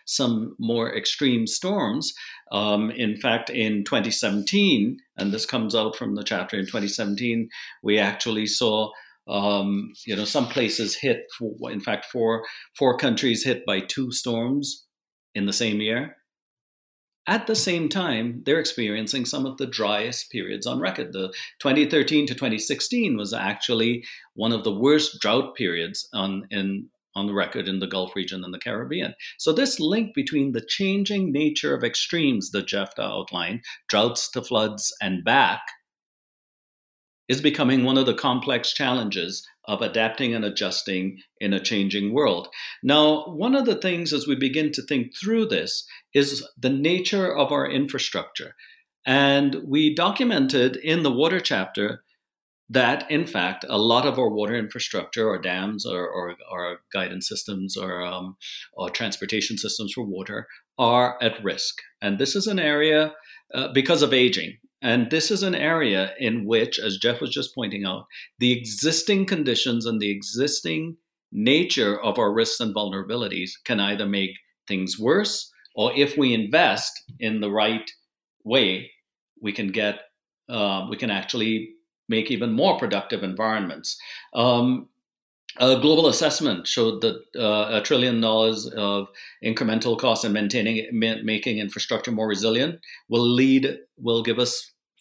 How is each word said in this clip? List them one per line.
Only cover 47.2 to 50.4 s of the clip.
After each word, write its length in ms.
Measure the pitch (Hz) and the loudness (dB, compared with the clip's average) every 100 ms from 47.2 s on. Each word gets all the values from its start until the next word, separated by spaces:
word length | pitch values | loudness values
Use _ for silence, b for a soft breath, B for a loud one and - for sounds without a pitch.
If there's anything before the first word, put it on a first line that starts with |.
| 185 | 0
of 200 | 143 139 | 2 2
our 160 | 143 143 | 0 0
infrastructure. 840 | 135 143 139 - 92 - - - - B B B _ | 0 -2 -2 -4 -6 -8 -10 -12 -18 B B B _
And 520 | - 135 139 139 143 160 | 2 4 6 4 2 0
we 300 | 143 147 151 | 0 2 4
documented 840 | 151 185 208 240 175 | 4 0 2 2 2